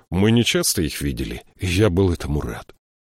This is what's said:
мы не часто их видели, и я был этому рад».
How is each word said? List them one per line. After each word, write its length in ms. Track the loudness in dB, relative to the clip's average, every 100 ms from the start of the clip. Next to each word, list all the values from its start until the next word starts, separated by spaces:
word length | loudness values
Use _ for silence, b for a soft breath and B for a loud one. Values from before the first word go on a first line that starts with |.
| B
мы 220 | 0 4
не 120 | 4
часто 380 | 2 0 -2 0
их 200 | -2 -2
видели, 420 | -6 -4 -8 -10 -16 _
и 100 | -2
я 220 | 2 2
был 220 | 4 2
этому 300 | 0 -2 -4
рад». 320 | -4 -10 -14 _ _ _